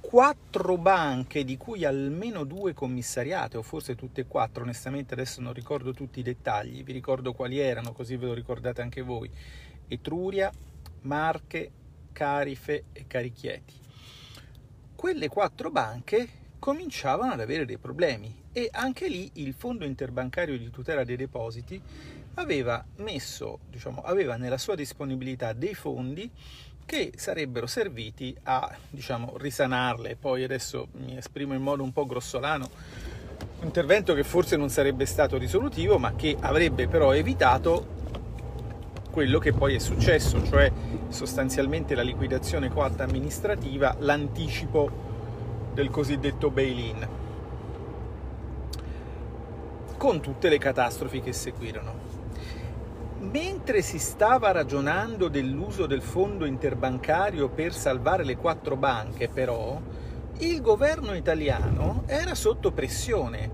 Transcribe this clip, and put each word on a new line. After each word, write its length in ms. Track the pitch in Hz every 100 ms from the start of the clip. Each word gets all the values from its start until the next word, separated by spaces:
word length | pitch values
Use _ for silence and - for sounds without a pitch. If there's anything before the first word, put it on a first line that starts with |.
quattro 760 | - 233 277 294 - 196 180 180
banche, 640 | 170 190 151 127 127 151
di 120 | 131 131
cui 280 | - 214
almeno 600 | 156 135 139 160 226 202
due 300 | 143 180 196
commissariate, 800 | 147 127 127 117 - 123 180 - -
o 60 |
forse 320 | 113 160 -
tutte 280 | 120 127 -
e 40 | 127
quattro, 380 | - - -
onestamente 500 | 120 117 131 139 131
adesso 260 | 127 131 -
non 120 | 123
ricordo 400 | 123 117 147 127
tutti 280 | 127 131 -
i 20 |
dettagli, 600 | 123 123 - 104 123 127
vi 100 | 135
ricordo 400 | 131 123 131 127
quali 260 | 117 127 135
erano, 340 | 135 117 117
così 240 | 117 120 127
ve 100 | 123
lo 80 |
ricordate 480 | 120 120 117 120 120
anche 200 | 123 120
voi: 280 | 127 120 113 - - - - - -
Etruria, 640 | 123 - 165 185 196 196 - - - - -
Marche, 680 | 135 147 156 160 - 165 - - - - -
Carife 720 | - 143 143 143 131 - 147 -
e 140 | - -
Carichieti. 760 | 127 123 117 - - - - - - - - - - - - - - -
Quelle 340 | - 359 320 151
quattro 420 | - 190 - 311
banche 680 | 294 113 120 - 214 240 - - -
cominciavano 760 | - 294 359 - 135 147 247
ad 80 | 120
avere 240 | 110 160
dei 140 | 131 -
problemi 680 | 120 139 170 113 107 - -
e 160 | - 233
anche 380 | - 254 254 359
lì 200 | 190 -
il 180 | - 139
Fondo 320 | 269 240 240
Interbancario 720 | 147 131 131 123 127 175 170 127
di 140 | 117
Tutela 320 | 117 123 151
dei 140 | 123 123
Depositi 680 | 135 127 113 117 123 190 - - - - -
aveva 500 | - 330 147 123 117 - -
messo, 600 | 214 190 - - 55 - -
diciamo, 340 | 123 - 123
aveva 340 | - 190 151 117
nella 220 | 123 131
sua 180 | - 185
disponibilità 760 | 143 - 139 131 127 127 117
dei 200 | 110 175
fondi 560 | 196 151 123 127 151 233 - - - - - -
che 260 | 311 190 -
sarebbero 500 | - 165 143 120 120
serviti 680 | - 202 117 110 - 127 123
a, 260 | - 131 135 - -
diciamo, 460 | 143 - 123 117 -
risanarle. 760 | 139 120 135 127 127 117 107
Poi 300 | 113 139 131
adesso 440 | 131 131 - 127 123
mi 240 | 131 131 131
esprimo 360 | 123 - 139
in 100 | 135
modo 200 | 135 143
un 100 | 131
po' 140 | 127 139
grossolano, 640 | 123 - 131 143 156 127 - - - - - - - - -
un 80 | 160
intervento 480 | 175 143 202 190
che 80 | 147
forse 340 | 139 170 175 165
non 120 | 143
sarebbe 360 | 135 139 131
stato 320 | 135 - 139 135
risolutivo, 640 | 127 190 277 - 180 196
ma 160 | -
che 220 | - - 139
avrebbe 480 | 143 147 170 131 123
però 260 | 170 143
evitato 880 | 139 160 - 131 131 170 170 - - - - - - - - - - - - -
quello 260 | - 143 151
che 140 | 156
poi 220 | - 139
è 40 | 127
successo, 640 | - - - 156 - -
cioè 280 | - 143 139 - - - -
sostanzialmente 840 | - 127 - 131 151 135 160 -
la 80 | 131
liquidazione 680 | 123 123 131 131 - 165 131
coatta 340 | - 139 -
amministrativa, 920 | 131 131 143 - 202 208 123 135 135 -
l'anticipo 1700 | 143 147 147 - 160 - 156 160 143 - - - - - - - -
del 160 | - 139
cosiddetto 600 | - 143 143 139 135 151
bail-in, 580 | 131 135 123 117 110 110 - - - - - - - - - - - - - - - - - - - - - - - - - - - - -
con 220 | 277 175
tutte 280 | 139 131 180
le 100 | 147
catastrofi 600 | 139 131 120 - 131 131
che 120 | 120
seguirono. 800 | 120 131 - 117 107 110 - - - - - - - - - - - - -
Mentre 640 | 190 254 349 392 - 214
si 160 | - 165
stava 520 | - - 208 254 214
ragionando 800 | 180 135 139 139 175 226 220 175
dell'uso 580 | 143 131 139 202 196 156
del 160 | 135
fondo 420 | - 170 202 202
interbancario 1040 | 151 127 143 123 131 127 - 160 202 180 135
per 220 | - 165
salvare 500 | - 143 131 127 185
le 120 | 143 120
quattro 400 | 165 160 - 135
banche, 520 | 135 120 107 113 117
però, 520 | - 127 117 110 143 165 - - - - -
il 220 | 330 330
governo 520 | 233 214 285 311 214
italiano 880 | 185 175 160 147 117 - - - 254 -
era 280 | 277 349
sotto 380 | 269 214 - 185
pressione 760 | - 135 - - 214 123 113 107